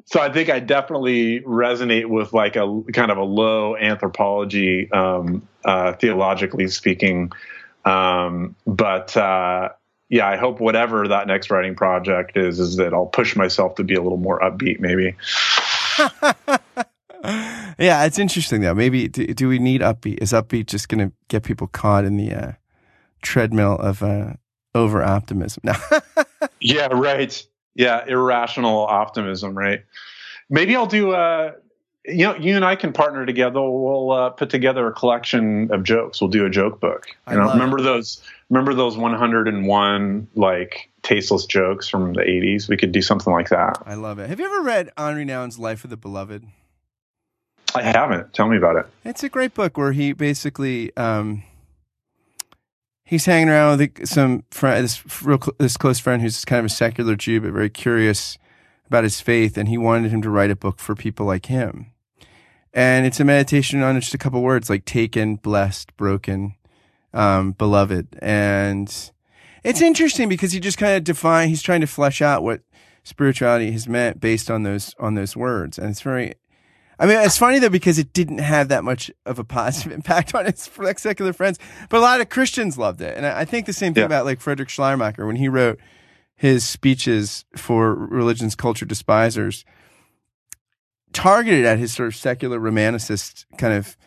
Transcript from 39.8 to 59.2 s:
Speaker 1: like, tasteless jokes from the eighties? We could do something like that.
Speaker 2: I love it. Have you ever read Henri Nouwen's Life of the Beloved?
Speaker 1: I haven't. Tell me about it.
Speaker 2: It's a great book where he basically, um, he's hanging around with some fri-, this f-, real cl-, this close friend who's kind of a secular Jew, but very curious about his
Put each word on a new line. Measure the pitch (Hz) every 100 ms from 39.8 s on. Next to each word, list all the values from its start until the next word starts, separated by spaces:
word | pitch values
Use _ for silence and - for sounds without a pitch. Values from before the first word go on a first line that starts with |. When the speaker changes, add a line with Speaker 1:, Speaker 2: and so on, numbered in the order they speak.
| 101 101 101 101 104
Speaker 1:
like, | 110 98 90 90 - - _
tasteless | - 104 98 98 -
jokes | 98 92 98 -
from | 98 90
the | 90
eighties? | 90 90 92 101 104
We | 104
could | 95
do | 92
something | - 98 95
like | 87 87
that. | 87 87 - 107
Speaker 2:
I |
love | 104 107 101
it. | 101
Have | 196
you | 381
ever | 403
read | 285 214 160 -
Henri | 151 151
Nouwen's | 143 131 123 117
Life | 113 110
of | 127
the | 113
Beloved? | 101 98 98 104 110 _ _ _ _ _ _ _ _ _ _ _ -
Speaker 1:
I | 127
haven't. | 113 113 143 87 -
Tell | - 107
me | 107
about | 85 82
it. | - _
Speaker 2:
It's | 226 -
a | 277
great | 262 254
book | - 180 147
where | 139
he | 139 143
basically, | 139 147 143 147 139 135 123 113 -
um, | 117 107 107 104 - _ _ _ _ _ _ _ _ - - _ _ _ _ _
he's | _ 165 180
hanging | 165 160
around | 151 147 139
with | 147 - -
some | 147 131 127 -
fri-, | - 139 117
this | 123 -
f-, | - - 139
real | 135
cl-, | - -
this | 131 -
close | 135 127
friend | - 123
who's | 113 117 -
kind | 120
of |
a | 110
secular | - 113 120 113
Jew, | 101 - 113
but | 110
very | 101 104
curious | - 123 117 110 101 - - _ _ _ _ _
about | 117
his | 110 -